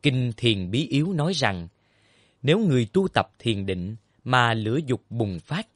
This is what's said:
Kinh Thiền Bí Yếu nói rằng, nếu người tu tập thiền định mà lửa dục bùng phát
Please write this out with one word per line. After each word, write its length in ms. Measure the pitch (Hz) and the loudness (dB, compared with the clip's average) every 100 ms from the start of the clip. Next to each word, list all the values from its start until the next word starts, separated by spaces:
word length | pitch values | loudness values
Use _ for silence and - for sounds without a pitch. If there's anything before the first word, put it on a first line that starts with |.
Kinh 300 | 147 127 123 110 | 2 0 -2 0
Thiền 340 | 120 101 90 | 0 2 0
Bí 160 | 113 139 | -2 0
Yếu 260 | 139 160 | 0 0
nói 200 | 180 151 | 0 -2
rằng, 360 | 180 123 92 85 _ _ _ _ _ _ _ | 0 -2 -2 -10 _ _ _ _ _ _ _
nếu 160 | 131 180 | 0 2
người 300 | 214 127 113 | 4 2 2
tu 160 | 190 185 | 0 2
tập 220 | - 95 _ | 0 -2 _
thiền 280 | 120 104 98 | -2 -2 -2
định 300 | 92 90 113 _ _ | -4 -4 -10 _ _
mà 300 | - 127 120 | 0 2 4
lửa 240 | 113 107 127 147 | 2 -2 -4 -2
dục 160 | 123 _ | -6 _
bùng 280 | 117 107 90 | -4 -4 -4
phát 280 | - 165 220 | -6 -8 -8